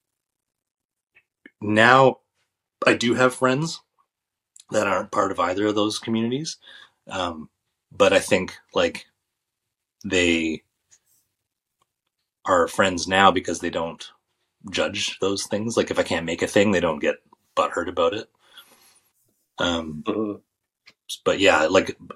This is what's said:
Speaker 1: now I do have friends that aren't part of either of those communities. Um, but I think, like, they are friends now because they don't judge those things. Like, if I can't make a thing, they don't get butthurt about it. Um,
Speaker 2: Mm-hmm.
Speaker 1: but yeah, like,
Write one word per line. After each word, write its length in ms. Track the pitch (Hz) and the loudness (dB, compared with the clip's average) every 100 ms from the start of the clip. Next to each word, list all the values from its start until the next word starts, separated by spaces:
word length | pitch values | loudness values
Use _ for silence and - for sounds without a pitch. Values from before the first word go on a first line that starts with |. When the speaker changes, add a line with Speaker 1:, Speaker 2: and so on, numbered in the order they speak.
| _ _ _ _ _ _ _ _ _ _ _ _ _ _ - _ | _ _ _ _ _ _ _ _ _ _ _ _ _ _ -20 _
Speaker 1:
now 580 | 104 107 117 131 151 - _ _ _ _ _ _ - | -2 2 6 6 6 2 _ _ _ _ _ _ 0
I 80 | - | 2
do 200 | 117 120 | 2 2
have 200 | 127 127 | 2 2
friends 460 | 127 131 165 - _ _ _ _ _ _ _ - - | 0 0 -4 -8 _ _ _ _ _ _ _ -20 -6
that 160 | 107 101 | -2 0
aren't 240 | 95 104 | -2 -2
part 200 | 107 98 | -2 -2
of 80 | 92 | 0
either 280 | 87 92 107 | -2 0 0
of 80 | 104 | 0
those 240 | 104 104 | -2 -4
communities. 580 | - 113 117 131 165 - - - - _ - | -4 -4 -2 -4 -6 -12 -18 -20 -20 _ -12
Um, 400 | 92 90 80 76 _ _ _ _ | -6 -6 -8 -16 _ _ _ _
but 220 | 98 98 | 0 4
I 60 | 95 | 4
think, 380 | - 95 90 - _ | 2 0 0 -10 _
like, 340 | 95 85 - - _ _ _ _ _ _ _ _ _ 101 | -2 -2 -2 -16 _ _ _ _ _ _ _ _ _ -4
they 580 | 92 87 82 80 78 _ _ _ _ _ _ _ _ _ _ _ _ _ _ _ _ _ _ - | 0 2 2 -2 -6 _ _ _ _ _ _ _ _ _ _ _ _ _ _ _ _ _ _ 0
are 220 | 90 82 | 0 2
friends 400 | - 98 87 85 | 0 0 -2 0
now 240 | 95 98 | 4 4
because 280 | 90 90 85 | 4 -2 -6
they 100 | 87 | -6
don't 420 | 82 82 78 - _ _ _ _ _ 101 | -6 -8 -10 -18 _ _ _ _ _ -8
judge 480 | 85 78 98 - - | -4 -4 -4 -8 -4
those 260 | 95 98 - | -2 -2 -4
things. 300 | 104 113 117 | -6 -2 -2
Like, 140 | - | 0
if 80 | 98 | -2
I 40 | |
can't 220 | - 85 82 | -2 -2 -4
make 160 | 85 | -4
a 60 | - | 0
thing, 240 | 104 104 | 2 4
they 80 | 92 | 2
don't 180 | 85 76 | 0 -2
get 180 | 78 - _ _ _ - | -2 -4 _ _ _ -2
butthurt 340 | 76 - 87 | -2 -2 -4
about 240 | 87 82 | 0 0
it. 160 | 107 - _ _ - - _ _ _ _ _ _ _ _ - | -2 -8 _ _ -20 -20 _ _ _ _ _ _ _ _ -6
Um, 440 | 87 85 80 76 107 | -4 -4 -6 -8 -6
Speaker 2:
Mm-hmm. 300 | 104 107 98 _ _ _ _ _ _ - - - | -4 -4 -8 _ _ _ _ _ _ -16 -6 -2
Speaker 1:
but 140 | 87 | 2
yeah, 280 | 95 78 80 | 4 4 4
like, 300 | 92 87 - 85 | 2 2 -4 -16